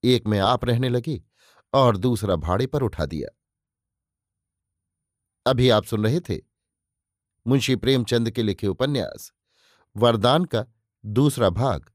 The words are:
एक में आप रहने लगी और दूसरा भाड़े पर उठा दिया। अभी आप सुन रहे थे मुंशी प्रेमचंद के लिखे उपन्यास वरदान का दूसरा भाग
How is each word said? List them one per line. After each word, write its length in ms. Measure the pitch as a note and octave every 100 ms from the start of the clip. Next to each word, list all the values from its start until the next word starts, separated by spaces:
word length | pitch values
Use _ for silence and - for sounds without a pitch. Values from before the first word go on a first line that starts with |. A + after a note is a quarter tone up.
एक 220 | A#2+ B2 A2
में 120 | G#2
आप 260 | G2 B2
रहने 240 | A#2+ A#2+ B2+
लगी 360 | B2 A#2+ B2+ - _ _ _ _
और 240 | C3+ B2+ G2+
दूसरा 400 | B2 A#2+ G#2 F2+
भाड़े 300 | E2 F#2 C3
पर 160 | D3+
उठा 240 | B2 - D2+
दिया। 300 | D#2 - _ _ _ _ _ _ _ _ _ _ _ _ _ _ _ _ _ _ _ _ _ -
अभी 240 | C3 B2
आप 140 | A2
सुन 200 | G2+ A2
रहे 160 | G#2+ D3+
थे 200 | - F2 - _ _ _ _ _ _ _ _ _ A2+
मुंशी 300 | C3+ B2 B2+
प्रेमचंद 540 | A#2 C3+ A2+ A#2+ A#2
के 120 | A2+
लिखे 240 | A2 F#2+ G2+
उपन्यास 680 | F#2 C3 C#3+ D#2+ - - _ _ _ _ _ _ G#2
वरदान 480 | A#2+ A2+ A2+ D3
का 220 | F3 A#2 A2 _ _ _
दूसरा 460 | G#2+ G#2 C#3+ C#3 G#2+
भाग 400 | F2 C3 E2 -